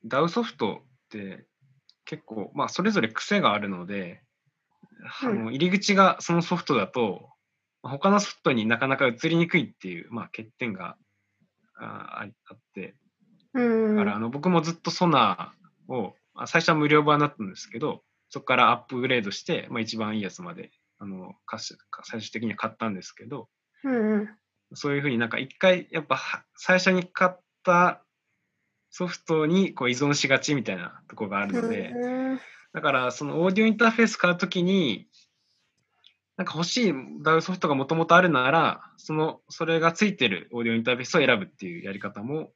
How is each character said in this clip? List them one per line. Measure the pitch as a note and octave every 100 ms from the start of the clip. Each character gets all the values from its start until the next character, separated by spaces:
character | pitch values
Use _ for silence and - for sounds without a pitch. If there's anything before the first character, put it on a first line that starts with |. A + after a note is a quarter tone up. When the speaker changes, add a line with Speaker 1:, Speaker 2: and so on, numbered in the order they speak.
Speaker 1:
ダ | A2+ C3
ウ | E3
ソ | A#3
フ | A3+ -
ト | G#2+ - _ _ _
っ |
て | G#2+ G2 F#2 _ _ _ _ _ _
結 | - D#3
構、 | - A2 F#2+
ま | -
あ、 | C3
そ | -
れ | G3
ぞ | G3+
れ | A2+
癖 | - - G#3
が | B2+
あ | G#2
る | G2+
の | F2+ F2
で、 | G2+ F2+ E2 _ _ _ _ _ _ _ _ - -
Speaker 2:
う | B3+
ん。 |
Speaker 1:
あ | G3
の、 | A2+
入 | C3 F3+
り | G3
口 | G3+
が | G3 F#3+ -
そ | -
の | E3+
ソ | E3+ E3+
フ |
ト | -
だ | B2+ -
と、 | B2+ A2 F2 - _ _ _ _ _ B2
他 | C#3 G3
の | G3+
ソ | G3+
フ | -
ト | -
に | A#2+
な | G#2+ A#2
か | C3+
な | C3
か | C3
移 | A#2 D#3+
り | E3
に | E3
く | F3
い |
っ | A#2
て | _ F#3
い | F3 -
う、 |
ま | A2+
あ、 | F2+
欠 | -
点 | A2+ _ A#2+
が、 | F#2+ E2+ - _ _ _ _ _ _ _ -
あ、 | A2+ G#2 - -
あ-、 | G#2 _ -
あ |
っ | - _
て。 | - F#2 _ _ _ _ _ _
Speaker 2:
う | C4
ん | A#3+ A3+ A3
う |
ん。 | G#3+
Speaker 1:
だ |
か | G3+
ら、 | G#3
あ |
の、 | A#3
僕 | C#3 F3
も | E3+
ず | D#3+
っ | E3+
と | -
ソ | - F3+
ナ | C#3+ G#2+ F2+ - _ _ _ -
ー |
を、 | B2+ G2 - _
あ、 | - A#2+
最 | E3
初 | E3
は | D#3
無 | D3
料 | D3+
版 | D3+ D3
だ | D3
っ | -
た |
ん | G2
で | F#2
す | -
け | A#2
ど、 | D3 D#2+ _ _ _
そ | C#3
こ | -
か | B2+
ら | A2+
ア | A#2+
ッ |
プ | - B2
グ | B2+
レ | B2+
ー |
ド | G2
し | F#2+
て、 | - C#3+ -
ま | B2
あ、 |
一 | A2 A2+
番 | G#2+ A2
い |
い |
や | F#2+
つ | -
ま | F2
で、 | E2+ - _ _ _
あ |
の、 | G2+ F#2+ F#2 -
か | - A2
し-、 | - - _
か-、 | - -
最 | A#2
終 | G#2+
的 | A2+
に | A2+
は | G2+
買 | A2+
っ |
た | - A2+
ん |
で | F#2+
す | F2
け | - A#2
ど、 | C#3 - _ _ _
Speaker 2:
う | C4+
ん | B3 G#3+
う | G#3+
ん。 | G#3+ - _ _ _
Speaker 1:
そ | - D3
う | C#3+
い |
う |
ふ | C#3+
う |
に | A#2
な | A#2
ん |
か | A#2
一 | B2+ -
回 | F#3+ F3+ -
や | E3
っ |
ぱ | D3+ C3+
は、 | - - _ -
最 | - F#3
初 | F#3
に | F#3
買 | F3+ - F#3
っ | F3+ _ _
た | - F3 F3+ - _ _ _ _ _ _ _ _ _
ソ | - F3+
フ | - -
ト | D#3+
に | D3+ F3+ F3+
こ | -
う | B2
依 |
存 | B2 C#3+
し | C#3+ C3+
が | C3+
ち | -
み | C#3+
た | G#2
い | F#2
な | E2+ - _
と | -
こ | G#2
が | G2+
あ | G#2
る |
の | A#3+ A3+
で、 | G#3+ -
Speaker 2:
う | A#3+
ん | B3 B3+ C4
う | C4
ん。 | - - _
Speaker 1:
だ | D#3+
か | D#3
ら | C3 B2+
そ | - D3
の | D3
オ | F3+
ー |
デ | F#3+
ィ | A3
オ |
イ |
ン | A3
タ | A3+
ー |
フ | A3+
ェ | A3
ー |
ス | -
買 | F3+
う | F3
と | F#3
き | F#3
に、 | F3 G3 D3 F#2+ - _ _ _ _ _ _ _ _ _ _ _ _ -
な |
ん | F3+
か |
欲 | D3+ F3
し | - A3
い | C3+ C3 D3
ダ | D3+ D#3+
ウ |
ソ | E3
フ | F3+
ト | D#3
が | C3+
も | C#3
と |
も | E3 D#3+
と | E3+
あ |
る | F3+
な | C#3 B2+
ら、 | D#3+ C3+ - - _
そ | -
の、 | D#3 D#3 - _
そ | -
れ | D#3+ E3
が | E3
つ | E3
い | G#3+ -
て | A#2+
る | F#2 -
オ | A#2+
ー |
デ | A#2
ィ |
オ | A2+
イ |
ン |
タ | A#2
ー | B2
フ |
ェ |
ー | B2
ス | E3+
を |
選 | C3 A#2
ぶ |
っ | F#2
て | _ F#2
い | E2+
う |
や | F#2+
り | G2
方 | G2+ G#2
も | A2+ D3+ D#3+